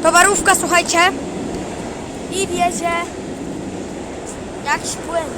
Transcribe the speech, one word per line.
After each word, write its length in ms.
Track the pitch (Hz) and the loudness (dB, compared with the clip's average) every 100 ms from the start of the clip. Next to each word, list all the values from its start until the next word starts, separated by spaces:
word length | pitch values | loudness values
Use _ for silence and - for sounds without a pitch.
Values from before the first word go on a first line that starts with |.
Towarówka, 520 | 320 339 381 403 - 370 | 6 8 6 6 4 4
słuchajcie. 560 | 330 349 - 339 359 - - - - - - - - - - - - | 4 2 4 4 4 2 -6 -6 -4 -6 -6 -6 -8 -8 -10 -10 -6
I 160 | 370 392 | -2 -2
wiezie 440 | 349 349 339 339 339 339 - - - - - - - - - - - - - - - 285 | 2 2 2 0 -2 -2 -6 -8 -8 -8 -8 -8 -8 -8 -8 -10 -10 -10 -10 -10 -8 -2
jakiś 300 | 320 - - | -2 -2 -6
płyn. 340 | 320 330 302 | -2 -2 -2